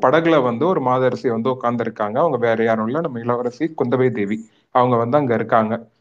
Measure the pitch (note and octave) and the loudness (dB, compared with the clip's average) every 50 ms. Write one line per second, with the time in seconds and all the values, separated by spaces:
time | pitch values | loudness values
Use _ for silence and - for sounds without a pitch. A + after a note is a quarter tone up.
0 | - B2+ C3+ E3 E3 E3 D#3+ D3 B2 B2 A#2 A#2 D3 F3+ F#3+ E3 C3+ B2 B2+ C3 | 0 2 2 4 4 4 2 4 2 0 0 0 0 0 0 0 0 0 0 2
1 | C3 B2+ B2 A2 - B2+ A2+ A2+ A2+ C3 B2+ B2+ - A#2+ A#2+ A#2 A2+ A2+ G#2 - | 0 0 -2 -2 -4 -2 -2 -2 -2 -2 -4 -2 -2 -4 -2 -2 -4 -4 -4 -4
2 | G#2+ G#2 G#2+ C3+ E3+ E3+ C#3 A2+ A#2 A#2 A2+ A2 A2+ A#2 A2+ A2 A2 A2+ C3 D#3+ | -4 -2 0 0 0 0 0 0 0 0 2 2 2 0 0 0 0 -2 -2 -4
3 | F3+ D#3 B2 A#2 A#2 A#2+ A#2+ A#2+ B2 A#2+ A#2+ - D3+ E3 D#3 - C3+ A#2+ B2+ B2+ | -4 -4 -6 -6 -2 -2 -2 -2 -2 -4 -4 -4 -6 -4 -2 -2 -2 0 2 2
4 | C3 B2+ A2+ A2 G2+ G2 A2 A2 - _ _ _ _ _ - B2+ B2 B2+ B2 A#2 | 2 0 0 -2 -4 -4 -4 -6 -8 _ _ _ _ _ 0 2 2 4 2 0
5 | A#2 A#2+ C#3 D3+ C#3+ A#2+ A#2 A2 A2+ - B2+ A2+ G#2+ G#2+ A#2 - - - _ _ | 0 2 0 0 2 2 0 -2 0 2 2 2 2 2 -2 -6 -8 -14 _ _